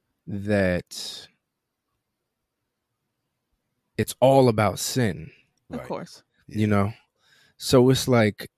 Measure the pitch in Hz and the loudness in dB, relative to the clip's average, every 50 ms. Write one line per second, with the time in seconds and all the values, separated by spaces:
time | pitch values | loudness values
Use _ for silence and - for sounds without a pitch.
0 | _ _ _ _ _ - 98 101 98 104 107 101 98 92 90 87 - _ - - | _ _ _ _ _ -12 -12 -10 -4 -2 0 0 2 0 0 -4 -6 _ -16 -16
1 | - - - - - - _ _ _ _ _ _ _ _ _ _ _ _ _ _ | -14 -14 -16 -16 -20 -20 _ _ _ _ _ _ _ _ _ _ _ _ _ _
2 | _ _ _ _ _ _ _ _ _ _ _ _ _ _ _ _ _ _ _ _ | _ _ _ _ _ _ _ _ _ _ _ _ _ _ _ _ _ _ _ _
3 | _ _ _ _ _ _ _ _ _ _ _ _ _ _ _ _ _ _ _ - | _ _ _ _ _ _ _ _ _ _ _ _ _ _ _ _ _ _ _ -6
4 | - - - - - 131 135 135 131 127 113 107 107 101 92 - - - - 131 | -6 -6 -2 2 4 4 6 6 6 4 4 2 0 0 0 -4 -8 -6 -2 -2
5 | 123 104 85 76 78 - - _ _ _ _ _ _ _ - - - - - - | -2 -2 -4 -6 -12 -18 -20 _ _ _ _ _ _ _ -14 -14 -12 -12 -12 -12
6 | 175 - - - _ _ _ _ _ - - 107 107 107 104 101 98 101 113 - | -12 -16 -20 -20 _ _ _ _ _ -12 -4 -2 0 0 2 0 0 -2 -4 -10
7 | _ _ _ _ _ _ _ _ _ _ _ _ - - - 131 123 131 131 131 | _ _ _ _ _ _ _ _ _ _ _ _ -4 2 4 4 6 4 2 0
8 | - - 127 120 110 107 98 - - - _ | 0 0 2 2 2 2 0 -4 -16 -20 _